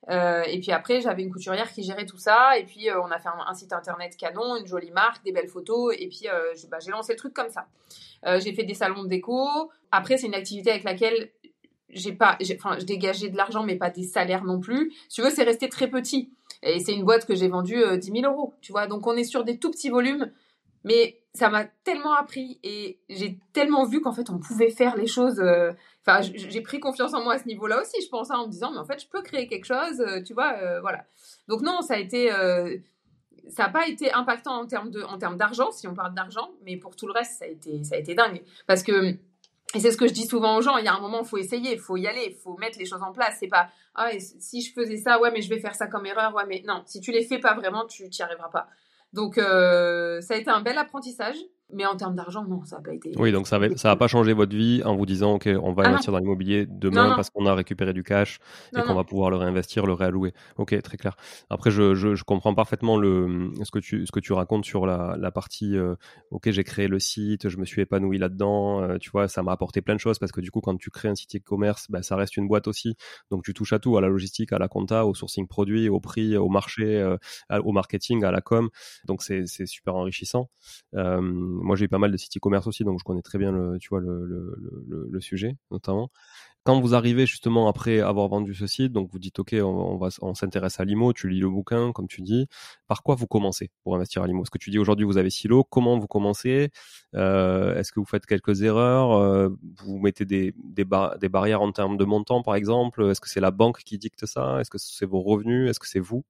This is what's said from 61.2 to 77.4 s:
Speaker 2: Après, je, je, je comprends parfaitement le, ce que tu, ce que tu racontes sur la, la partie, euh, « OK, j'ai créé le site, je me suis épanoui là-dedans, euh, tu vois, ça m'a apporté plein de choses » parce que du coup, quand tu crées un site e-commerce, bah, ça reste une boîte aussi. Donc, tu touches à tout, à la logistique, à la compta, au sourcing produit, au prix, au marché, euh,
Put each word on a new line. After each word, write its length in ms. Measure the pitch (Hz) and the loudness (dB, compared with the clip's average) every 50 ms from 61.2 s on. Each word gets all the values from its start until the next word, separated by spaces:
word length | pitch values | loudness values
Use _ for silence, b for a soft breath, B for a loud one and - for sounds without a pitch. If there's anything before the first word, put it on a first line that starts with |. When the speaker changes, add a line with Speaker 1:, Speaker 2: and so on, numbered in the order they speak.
| B B B B B B | B B B B B B
Speaker 2:
Après, 220 | - 98 - 117 | -8 2 2 2
je, 240 | 104 104 104 98 95 | 6 6 6 6 6
je, 180 | 95 95 107 101 | 4 4 0 0
je 100 | 95 - | 0 0
comprends 300 | - 101 95 - 110 101 | 0 -2 2 2 2 2
parfaitement 440 | 107 110 - - - - 113 110 | 2 2 0 0 -2 2 2 4
le, 520 | 107 104 98 92 90 90 90 90 87 90 92 - - 107 | 4 4 4 4 4 2 0 -2 -2 -4 -6 -6 -8 -10
ce 80 | - | -6
que 80 | - 104 | -6 -6
tu, 260 | - - 104 101 90 | -4 -2 -4 -4 -4
ce 60 | - | -2
que 80 | - 101 | -4 -6
tu 120 | 95 - | -2 0
racontes 320 | 101 92 92 - 110 104 101 | 0 0 0 0 0 -2 -2
sur 220 | - - 101 92 | -2 -2 0 0
la, 300 | 95 90 87 87 87 90 | 0 0 0 -2 -4 -4
la 140 | 80 87 90 | -4 -4 -4
partie, 440 | 90 98 95 - - - 107 101 98 | -4 -6 -8 -8 -10 -6 -4 -2 0
euh, « 200 | 95 90 87 87 - B B B B B _ | 0 0 0 -2 -6 B B B B B _
OK, 220 | - 95 - 113 | -12 -4 -2 0
j'ai 120 | 101 98 92 | 0 0 -2
créé 240 | - - - 101 | -2 -2 -2 0
le 120 | 98 95 95 | 0 0 0
site, 500 | - - - - 104 104 107 98 - 104 | -2 -2 -4 -4 -2 -2 -2 -2 -2 -6
je 80 | 85 | -4
me 80 | 95 92 | -4 -8
suis 160 | 90 - - | -6 -2 -2
épanoui 380 | 98 - 98 98 95 98 95 95 | -2 0 0 0 0 0 0 0
là-dedans, 640 | 92 92 92 95 101 101 104 104 101 101 101 98 92 | 0 -2 -2 -2 0 0 0 0 0 0 0 -2 -2
euh, 140 | 90 92 92 | -2 -4 -4
tu 100 | - - | -6 -2
vois, 180 | - 104 101 | 0 0 0
ça 140 | 95 - - | 0 0 -2
m'a 100 | 90 92 | -2 -2
apporté 300 | 92 - 92 85 - 101 | -2 -2 -4 -4 -4 -4
plein 140 | - - 107 | 0 0 -2
de 40 | 104 | 0
choses » 200 | - 113 110 - | 2 0 0 0
parce 120 | - 92 | -2 -6
que 100 | - - | -6 -8
du 100 | 90 90 | -10 -4
coup, 100 | - 113 | -6 -4
quand 160 | - - 92 | -2 -2 -4
tu 140 | 90 - - | -4 -6 -12
crées 180 | - - - 110 | -14 -6 -4 -4
un 60 | 101 | -4
site 200 | 95 - _ - | -4 -6 _ -12
e-commerce, 520 | 101 _ _ 104 98 104 104 104 - - - | -12 _ _ -2 0 0 0 0 -2 -6 -8
bah, 140 | - 90 92 | -8 -8 -4
ça 120 | - 95 | -4 -2
reste 220 | 95 98 98 - | -2 -2 -2 -2
une 100 | - 101 | -4 0
boîte 200 | 101 107 104 - | 2 2 2 2
aussi. 280 | 110 107 - - 117 110 B B B B B B _ | 0 -6 -4 -4 -6 -6 B B B B B B _
Donc, 120 | 101 95 87 | -6 -6 -4
tu 120 | - 98 | -6 -6
touches 180 | - 107 - - | -6 -2 0 0
à 60 | 131 | 0
tout, 180 | - 131 117 | 2 4 4
à 40 | 104 | 4
la 60 | 98 | 4
logistique, 460 | 95 95 98 92 95 - - 113 - - | 4 2 0 -2 -4 -4 -6 -4 -2 0
à 60 | 95 | -2
la 80 | 95 | -2
compta, 400 | 98 - 98 98 95 110 113 113 | -2 -2 -4 -2 0 0 2 2
au 80 | 104 98 | 2 0
sourcing 320 | - - 98 - - 95 | -2 -6 -8 -6 -8 -8
produit, 420 | 92 - - 101 98 107 113 113 107 | -6 -2 -2 0 0 2 0 2 2
au 100 | 98 95 | 2 0
prix, 380 | 98 - - 117 110 110 107 | -2 -4 -4 -2 0 2 2
au 100 | 101 98 | 2 2
marché, 520 | 92 98 98 98 - - - 110 107 107 104 | 4 2 0 0 -2 -6 -4 -2 0 2 2
euh, 180 | 98 92 90 92 B B B B | 2 0 0 -2 B B B B